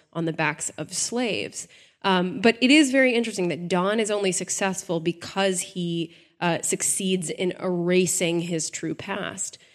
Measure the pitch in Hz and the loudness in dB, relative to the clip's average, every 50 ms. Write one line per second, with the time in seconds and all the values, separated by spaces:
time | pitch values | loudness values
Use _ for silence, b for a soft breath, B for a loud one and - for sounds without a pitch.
0 | b b _ 165 165 160 156 156 160 151 160 156 - - - - 156 - 180 - | b b _ -4 -4 -4 -2 0 0 0 0 -2 -6 -10 -8 -10 -12 -8 -6 -6
1 | - - - 240 254 226 180 101 - - - - - - b b b b b b | -4 -4 -2 -2 -2 -2 -2 -4 -6 -6 -8 -12 -14 -16 b b b b b b
2 | - 196 190 180 180 185 170 190 190 233 226 - 254 247 277 311 311 262 254 269 | 0 2 2 4 2 0 -2 2 4 4 4 4 4 6 8 8 6 6 4 4
3 | 262 254 240 233 233 226 208 196 180 175 170 170 175 170 190 180 180 196 208 233 | 4 4 4 2 0 -2 -2 -2 -2 0 -2 -2 -2 0 0 2 2 2 2 0
4 | 220 202 214 208 202 190 180 - 185 - - - 208 196 185 - - - 175 165 | 0 0 0 0 0 0 0 -2 -4 -4 -4 -2 -2 -2 -2 -4 -4 -4 -4 -2
5 | 160 170 170 - - - - 196 196 196 185 180 - - - 185 175 170 170 170 | 0 -2 -4 -4 -8 -8 -2 0 2 2 2 0 -4 -6 -6 -4 -4 -2 -2 -2
6 | 165 160 b b b b b b 175 175 170 - - - - 190 - - - - | -4 -6 b b b b b b 0 0 0 0 0 -2 -2 -2 -2 -2 -2 0
7 | 196 190 185 185 175 160 - - 190 180 175 - - 190 180 175 175 175 180 185 | 0 0 0 0 0 -4 -4 -2 -2 -2 -2 -2 -4 -2 -2 0 2 4 4 4
8 | 185 165 - - 185 165 170 170 170 175 180 160 156 - - - - 160 160 - | 4 4 2 0 0 0 0 0 -2 -2 -2 -2 -4 -4 -6 -8 -6 -6 -6 -6
9 | - - 196 202 180 85 - 190 - - - - b b b | -6 -8 -6 -6 -6 -8 -8 -8 -10 -10 -12 -16 b b b